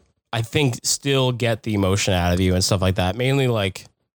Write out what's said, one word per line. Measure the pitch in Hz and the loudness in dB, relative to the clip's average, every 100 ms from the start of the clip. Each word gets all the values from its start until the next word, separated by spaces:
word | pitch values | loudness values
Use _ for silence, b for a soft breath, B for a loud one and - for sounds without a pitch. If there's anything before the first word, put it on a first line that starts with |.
| _ _ - | _ _ -8
I | 113 | -6
think | 113 156 139 117 | -2 0 0 0
still | - - 139 135 127 | -4 -4 0 0 0
get | 120 117 110 | 0 -2 -2
the | - | -2
emotion | 104 95 101 - | 0 2 2 2
out | 90 87 | 2 2
of | 90 | 2
you | 92 | 2
and | 90 | 2
stuff | - 101 | 0 0
like | 92 92 | 0 0
that. | 90 | -2
Mainly, | 107 127 139 131 | -2 -2 0 0
like, | 113 98 - - _ _ | 0 -2 -6 -18 _ _